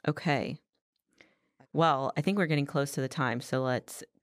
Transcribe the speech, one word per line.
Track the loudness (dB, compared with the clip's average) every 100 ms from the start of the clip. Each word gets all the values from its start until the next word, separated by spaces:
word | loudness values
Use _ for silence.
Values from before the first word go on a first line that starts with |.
| -2
Okay. | -2 0 0 0 -6 _ _ _ _ _ _ -20 _ _ _ -4
Well, | 2 4 4 0 0
I |
think | 0 2
we're | 2
getting | 2 2
close | 0 -2
to | -2
the | -4
time, | 0 0 -2
so | -2 -2
let's | 0 -2 -4 -16 -16 _